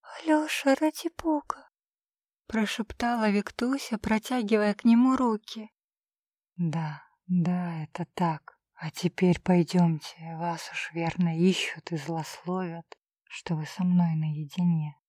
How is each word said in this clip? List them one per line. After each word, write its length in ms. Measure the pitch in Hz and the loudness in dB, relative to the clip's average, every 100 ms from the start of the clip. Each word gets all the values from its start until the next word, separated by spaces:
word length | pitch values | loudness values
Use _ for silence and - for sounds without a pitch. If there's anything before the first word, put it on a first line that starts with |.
| - - | -16 -8
"Алёша, 560 | 320 302 302 - 277 | 2 2 2 0 2
ради 340 | 269 311 - 330 - | 2 2 -2 -10 -4
бога", 540 | 330 302 - - - _ _ _ _ _ _ _ - | -2 -2 -4 -12 -12 _ _ _ _ _ _ _ -6
прошептала 800 | 220 208 - 233 - 240 240 214 | -2 -2 -4 -8 -4 -2 0 2
Виктуся, 680 | 202 202 - 240 277 - 214 | 0 -2 -4 -4 -4 -4 -6
протягивая 800 | - 214 - 254 208 220 208 | -2 -2 0 -4 0 2 2
к 80 | 208 | 2
нему 320 | 233 233 262 262 | 6 6 6 4
руки. 540 | 247 214 - 226 214 _ _ _ _ _ _ _ _ - | 0 -2 -6 -14 -16 _ _ _ _ _ _ _ _ -4
"Да, 480 | 170 160 156 147 - _ - | -2 -2 -6 -8 -18 _ -2
да, 580 | 180 170 180 175 165 | 0 2 0 -4 -6
это 220 | 151 - 165 | -8 -8 -10
так. 440 | - 175 151 - _ _ - | 0 0 0 -10 _ _ -12
А 60 | 156 | -12
теперь 500 | - 175 - 185 170 | -4 -4 2 2 4
пойдёмте, 760 | - 180 160 185 170 156 - - 165 160 | 4 4 4 4 4 2 -8 -18 -14 -8
вас 300 | 170 165 - | -6 -6 -10
уж 180 | - - | -10 -8
верно 460 | 165 165 165 170 160 | -4 -4 0 0 4
ищут 540 | 185 180 - - - | 2 2 -4 -8 -8
и 40 | 165 | -6
злословят, 1000 | 143 165 151 - 175 185 180 170 - - _ _ _ | -4 -6 -8 -10 -6 -6 -6 -10 -16 -20 _ _ _
что 260 | - - | -16 -4
вы 100 | 160 | -4
со 200 | 151 - | -4 -2
мной 320 | 180 180 170 160 | 2 4 2 0
наедине". 800 | 156 151 147 - 175 160 151 147 | -2 -4 -8 -2 0 2 -2 -10